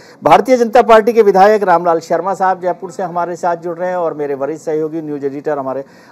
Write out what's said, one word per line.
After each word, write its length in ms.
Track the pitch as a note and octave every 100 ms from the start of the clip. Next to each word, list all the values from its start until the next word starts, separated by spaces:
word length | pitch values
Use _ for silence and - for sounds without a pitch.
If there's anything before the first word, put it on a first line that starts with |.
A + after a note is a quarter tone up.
| - -
भारतीय 340 | D3 F#3 G#3+ B3+
जनता 260 | A#3 A#3+
पार्टी 300 | G#3+ A3 G#3+
के 100 | A3+
विधायक 400 | G3+ F#3 G3+ G#3+
रामलाल 380 | G3 E3+ F3 E3
शर्मा 340 | - E3 F#3
साहब 260 | F3 F#3+ F3
जयपुर 300 | F3+ F3 F#3+
से 120 | E3
हमारे 340 | F3+ F3 F3 E3
साथ 200 | F3+ E3+
जुड़ 220 | E3+ E3
रहे 100 | F3+
हैं 80 | F3+
और 180 | E3
मेरे 200 | D3+ C#3+
वरिष्ठ 300 | C3+ C#3 D#3
सहयोगी 380 | E3 D#3 D#3 E3
न्यूज 220 | D3+ D3
एडिटर 340 | C#3 C#3 D#3 C#3+
हमारे 260 | C3 C3 C#3 - -